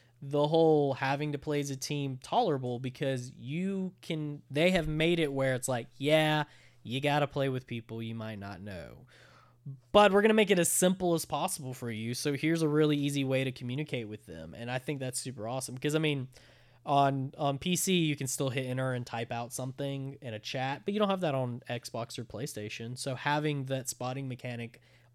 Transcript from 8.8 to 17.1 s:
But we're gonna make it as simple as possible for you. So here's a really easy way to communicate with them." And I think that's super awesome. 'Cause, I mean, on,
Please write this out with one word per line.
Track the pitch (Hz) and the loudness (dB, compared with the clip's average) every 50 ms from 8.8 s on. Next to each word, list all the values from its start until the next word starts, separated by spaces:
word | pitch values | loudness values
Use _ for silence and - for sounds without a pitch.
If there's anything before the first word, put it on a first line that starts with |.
| 78 60 58 - - - - - - - - - - _ _ _ - 143 135 - _ _ - | -10 -12 -16 -18 -20 -20 -20 -20 -20 -20 -20 -20 -20 _ _ _ -16 -14 -14 -14 _ _ 8
But | 208 208 202 190 | 8 8 10 8
we're | 208 | 8
gonna | 202 214 214 | 6 6 6
make | 220 214 185 | 6 6 6
it | 202 180 | 6 4
as | 170 - | 4 2
simple | - - 185 180 185 185 185 175 170 | 4 4 4 4 4 4 2 2 2
as | 160 - | 2 0
possible | - 156 143 165 185 - - 139 127 127 | -2 -4 -2 -2 -2 -4 -6 -8 -10 -8
for | - 127 120 | -8 -6 -6
you. | 113 107 113 117 120 | -4 -4 -4 -4 -4
So | - - 151 143 | -2 -2 -2 -2
here's | 127 - 156 165 165 160 | 0 2 2 2 4 2
a | 151 | 4
really | 147 151 156 151 147 147 | 4 6 6 6 4 2
easy | 143 143 143 143 135 | 2 0 0 0 0
way | 131 131 131 131 | 2 2 0 0
to | 131 127 | 0 -4
communicate | - 127 120 123 143 156 - - 123 113 104 | -6 -6 -6 -4 -4 -4 -4 -4 -6 -6 -6
with | 107 104 - | -10 -12 -12
them." | - 82 80 80 82 76 | -14 -14 -12 -12 -12 -12
And | 82 120 120 | -12 -8 -6
I | 127 131 | -6 -6
think | - - 151 135 | -4 -4 -4 -4
that's | 131 127 127 - | -4 -4 -4 -6
super | - 135 127 139 104 113 | -6 -6 -8 -6 -6 -4
awesome. | 127 131 - - 127 127 | -4 -4 -6 -8 -10 -4
'Cause, | - 151 147 | -2 0 2
I | 156 | 2
mean, | 160 156 143 139 127 127 - - - - - - - - _ _ - | 2 2 0 0 -4 -8 -12 -20 -20 -20 -20 -20 -20 -20 _ _ -4
on, | - 143 143 139 139 | 0 4 4 4 4